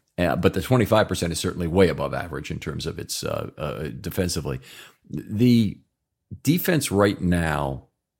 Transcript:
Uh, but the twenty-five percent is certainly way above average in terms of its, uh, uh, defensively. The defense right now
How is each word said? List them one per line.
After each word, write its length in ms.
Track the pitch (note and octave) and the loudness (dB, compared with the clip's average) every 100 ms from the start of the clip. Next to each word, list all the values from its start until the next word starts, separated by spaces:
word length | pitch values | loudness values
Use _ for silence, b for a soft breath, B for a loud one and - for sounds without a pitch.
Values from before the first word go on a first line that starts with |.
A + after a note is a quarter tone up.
| _ - | _ -2
Uh, 160 | F2 C#2 | 0 2
but 180 | F#2+ | 2
the 80 | - | 0
twenty-five 460 | - B2+ G2+ A2 G2+ | 2 2 4 4 2
percent 240 | F2+ F2 | 0 -4
is 80 | E2 | -4
certainly 260 | F#2 - E2+ | -6 -4 0
way 240 | F2+ F2 | 4 4
above 240 | C#2+ C#2+ | 4 -4
average 380 | C2+ C#2 C#2+ C#2+ | -4 -6 -8 -8
in 80 | D#2+ | -8
terms 260 | D#2+ D#2 D#2+ | -8 -6 -6
of 140 | - | -8
its, 240 | - - | -8 -6
uh, 260 | - - - - | -4 -4 -6 -8
uh, 300 | D2+ G#1+ D2+ B1 | -8 -6 -8 -8
defensively. 600 | E2+ F2 F2+ E2+ C#2+ C2 B B B B - | -8 -2 -2 -2 -4 -6 B B B B -12
The 720 | D2 - G#2 B2 A#2 G#2+ - _ _ _ _ - - | -12 -6 2 6 6 4 -2 _ _ _ _ -18 -8
defense 480 | - F3 - E3 - | 0 0 2 0 2
right 280 | G2 G2+ - | 2 2 2
now 680 | F2 F2 D#2+ D2 C#2+ C#2 - _ _ | 0 2 2 0 -2 -6 -12 _ _